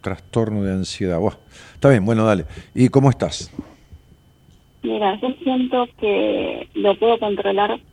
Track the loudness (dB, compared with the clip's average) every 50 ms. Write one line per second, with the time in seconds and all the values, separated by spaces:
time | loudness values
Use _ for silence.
0 | -6 -8 -8 -8 -12 -6 -2 -2 -2 -2 -2 -4 -2 -2 -2 -4 -4 -6 -8 -6
1 | -4 -4 -2 0 -2 -2 -4 -6 _ _ -20 -20 -20 -20 -12 2 4 6 6 6
2 | 4 2 2 2 4 2 2 2 0 -6 -12 -18 -20 -10 _ 2 2 4 6 4
3 | 4 4 2 2 -2 -4 -4 -8 -14 -14 -14 -16 -16 -16 -20 _ -20 _ -20 -20
4 | _ _ -20 _ _ _ _ _ _ _ _ _ _ _ _ _ -6 -4 -2 0
5 | 0 -2 -2 -2 -4 -6 -6 -4 -4 -2 0 0 -2 0 0 -2 -2 -4 -6 -6
6 | -2 -2 0 0 0 0 -2 -2 -4 -6 -8 -10 -12 -10 _ -2 0 0 2 2
7 | 2 2 2 2 0 -2 -2 -2 -2 -2 0 0 0 0 -2 -6 -10 _